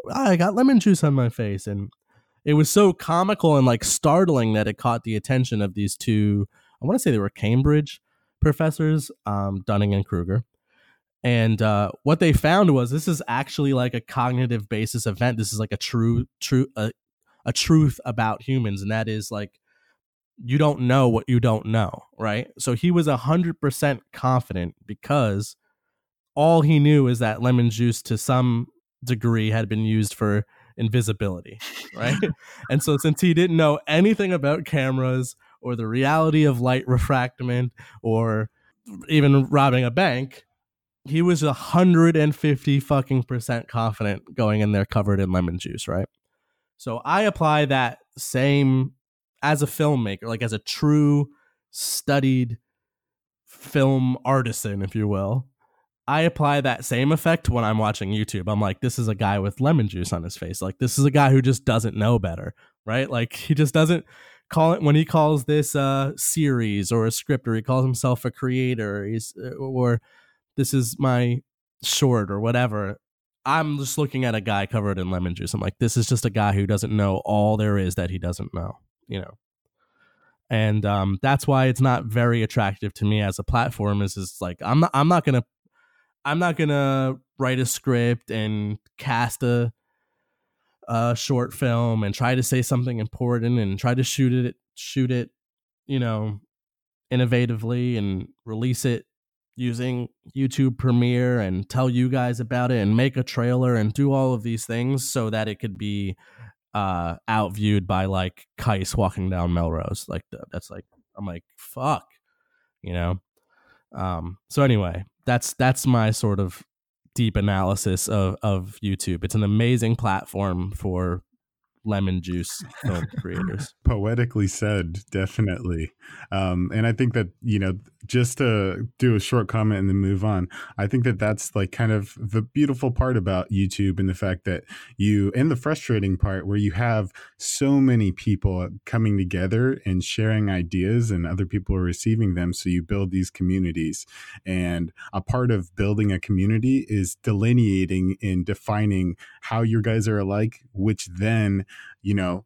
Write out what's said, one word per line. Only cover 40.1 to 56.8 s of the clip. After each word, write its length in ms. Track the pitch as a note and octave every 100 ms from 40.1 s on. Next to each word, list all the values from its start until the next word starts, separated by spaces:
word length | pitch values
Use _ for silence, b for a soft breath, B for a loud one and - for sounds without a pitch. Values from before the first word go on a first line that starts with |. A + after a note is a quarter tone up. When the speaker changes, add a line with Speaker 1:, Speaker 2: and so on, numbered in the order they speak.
| B2+ C3 - _ _ _ _ _ _
Speaker 1:
he 180 | C3+ D#3
was 220 | F3 D#3+
a 100 | D3+
hundred 600 | - - E3+ F#3 E3 E3+ D#3+
and 200 | D3+ -
fifty 440 | D3+ C#3 D3+ C#3
fucking 440 | - C#3 - C3
percent 440 | - B2 - A#2 -
confident 640 | A#2 A2+ G2+ G#2 F#2+ -
going 280 | - G#2+ G#2+
in 100 | G#2
there 140 | G2+ G2+
covered 340 | A2 G2+ G2
in 120 | F#2
lemon 280 | F#2 F2 F2
juice, 280 | - - -
right? 200 | F2+ - _ _ _ _ _ _ _
So 220 | B2 A2+ C#3
I 180 | F#3+
apply 420 | G#3+ - D#3 D3+ C#3+
that 340 | C3 A#2+ - _ -
same, 760 | - B2+ C#3 C#3+ C3+ C3 C3 - _ _ _ -
as 200 | C#3+ D3
a 20 | C#3+
filmmaker, 580 | - D3+ C3+ G#2+ G2
like, 200 | A2+ A2+
as 100 | A#2
a 60 | A2
true 720 | - - D3+ D3+ D3 D3 C#3+ b b b b
studied 880 | - - - - C#3 C3+ C3 A#2+ A#2 _ _ _ _ _ _ _ _ _
film 680 | - - C#3+ C3+ C3+ B2+ B2
artisan, 600 | B2+ C3+ A#2 - G#2+ G2
if 120 | F#2+ A2
you 120 | G#2
will, 400 | G2 G2 B2+ - _ _ _ _ _ -
I 140 | D3+
apply 400 | E3 E3+ D3 C#3+
that 240 | C3+ A#2